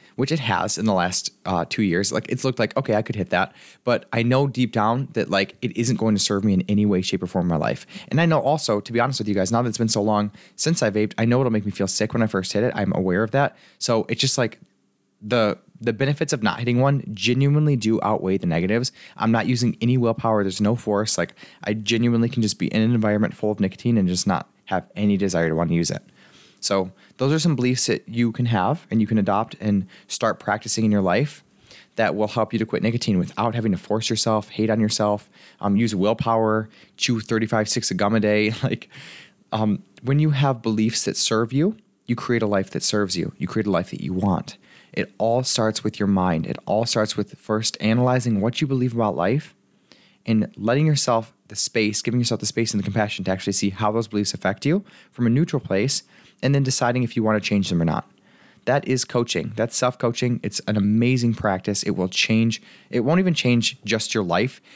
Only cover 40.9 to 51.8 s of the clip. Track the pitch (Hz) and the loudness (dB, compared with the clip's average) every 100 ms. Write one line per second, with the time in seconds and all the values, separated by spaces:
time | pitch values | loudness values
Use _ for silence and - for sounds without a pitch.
40.9 | - - - - 110 117 135 180 220 _ | 0 -4 -2 0 0 0 0 0 -2 _
41.9 | _ - 120 - 117 107 98 92 - - | _ -6 -6 0 0 2 0 -2 -4 -2
42.9 | 104 98 87 - - 92 117 101 87 90 | 0 -2 -2 -4 -4 -4 -2 0 0 -2
43.9 | - 73 92 98 90 - - _ - - | -6 -4 -2 0 0 -2 -16 _ -20 -12
44.9 | - - - 113 120 127 - 110 110 107 | -8 -8 -2 0 0 0 0 0 0 -6
45.9 | - 101 98 92 80 76 - - 104 120 | -2 0 2 2 0 -2 -6 -2 -2 0
46.9 | 117 107 - 101 - - 107 110 - 107 | 0 0 -2 -6 -8 -4 -2 -2 -2 0
47.9 | 117 123 127 117 104 110 - 147 131 123 | 2 2 2 0 0 0 -2 -2 0 0
48.9 | 117 107 82 92 139 - _ _ _ _ | 0 -2 0 0 0 -4 _ _ _ _
49.9 | - _ _ - 110 92 - 104 135 156 | -20 _ _ 0 0 0 -2 0 2 4
50.9 | 143 - 113 113 _ _ 104 - 120 | 2 2 0 -2 _ _ -6 -4 0